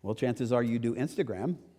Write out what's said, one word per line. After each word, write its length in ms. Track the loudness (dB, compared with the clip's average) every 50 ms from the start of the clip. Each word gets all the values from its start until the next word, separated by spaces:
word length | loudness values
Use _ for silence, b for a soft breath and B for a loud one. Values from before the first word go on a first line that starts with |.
Well, 140 | -2 -4 -2
chances 360 | 0 0 0 0 0 0 2
are 120 | 4 4 4
you 160 | 2 2 2
do 160 | 0 0 0
Instagram 640 | 0 -2 -4 0 -2 -2 -2 -2 -4 -2 -2 -2 -4 -8 -20 -20